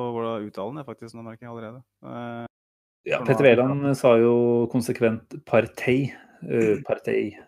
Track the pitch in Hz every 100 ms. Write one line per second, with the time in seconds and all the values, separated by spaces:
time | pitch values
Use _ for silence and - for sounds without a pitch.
0 | 123 117 113 113 104 98 101 147 135 110
1 | 117 113 113 113 120 117 110 123 - _
2 | 131 120 120 117 117 _ _ _ _ _
3 | - 147 123 135 139 117 131 143 143 131
4 | 135 117 117 120 120 120 117 127 117 123
5 | 113 113 - 147 - 113 110 - - 127
6 | 139 - - - - 127 110 104 - -
7 | - 110 107 101